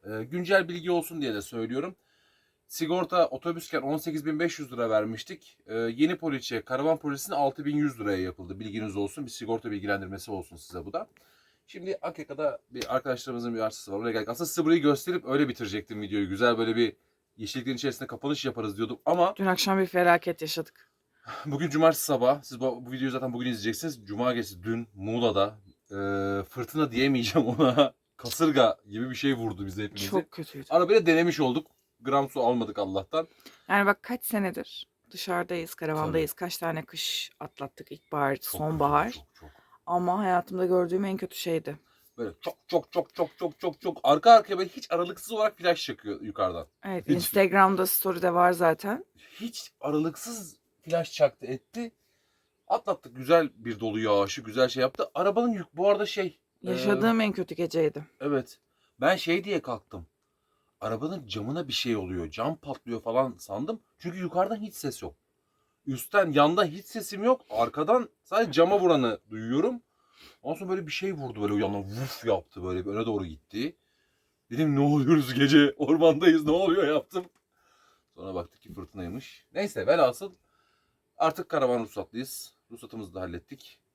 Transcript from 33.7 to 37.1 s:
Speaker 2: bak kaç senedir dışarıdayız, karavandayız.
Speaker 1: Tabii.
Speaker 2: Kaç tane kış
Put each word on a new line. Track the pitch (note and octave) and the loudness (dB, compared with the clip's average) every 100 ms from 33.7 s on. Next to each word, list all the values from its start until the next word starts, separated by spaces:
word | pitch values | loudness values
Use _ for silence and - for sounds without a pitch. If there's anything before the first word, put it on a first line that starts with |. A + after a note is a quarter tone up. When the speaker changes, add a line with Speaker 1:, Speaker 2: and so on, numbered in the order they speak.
| G3 G3+ | 2 2
Speaker 2:
bak | G3+ | 0
kaç | - B3 - | -4 -8 -4
senedir | G#3+ F#3+ - - - - _ _ | -2 -2 -6 -12 -14 -18 _ _
dışarıdayız, | F3+ - F3 E3+ F3 D#3+ - | -12 -4 -2 -2 -6 -6 -6
karavandayız. | D#3+ D#3 D#3 D#3+ D3+ | -4 -2 0 0 -2
Speaker 1:
Tabii. | - | -4
Speaker 2:
Kaç | F3 - | -8 -4
tane | E3 D#3+ D3+ | -4 -4 -8
kış | D#3+ - | -8 -6